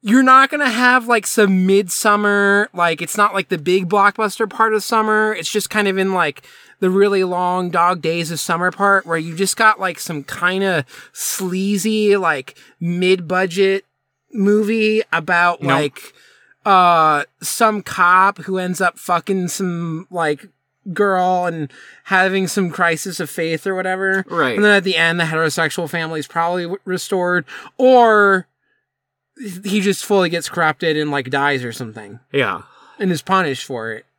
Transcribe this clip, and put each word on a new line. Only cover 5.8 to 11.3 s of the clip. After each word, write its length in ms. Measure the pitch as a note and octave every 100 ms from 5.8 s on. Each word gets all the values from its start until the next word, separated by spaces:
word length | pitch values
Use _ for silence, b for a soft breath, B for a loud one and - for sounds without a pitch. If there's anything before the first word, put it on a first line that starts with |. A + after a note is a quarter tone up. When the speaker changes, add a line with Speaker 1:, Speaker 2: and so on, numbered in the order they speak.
| G3+
Speaker 1:
of 80 | F#3+
in, 160 | F#3+
like, 300 | F#3 D#3 - B B B B
the 100 | F#3+
really 360 | F#3+ G3+ G3 F#3
long 440 | F3+ F3+ F3+ F3+
dog 320 | E3+ F3 F3+
days 300 | D#3 E3+ E3
of 80 | E3+
summer 320 | - E3+ F3+
part 340 | - G3+ G3 E3+
where 120 | E3
you 180 | E3 E3
just 220 | F#3+ -
got, 200 | A3 F#3+
like, 180 | F#3 D#3+
some 240 | - D#3
kinda 600 | C#3 - F3+ F#3+ G3 E3+ C3+ B B
sleazy, 1040 | - -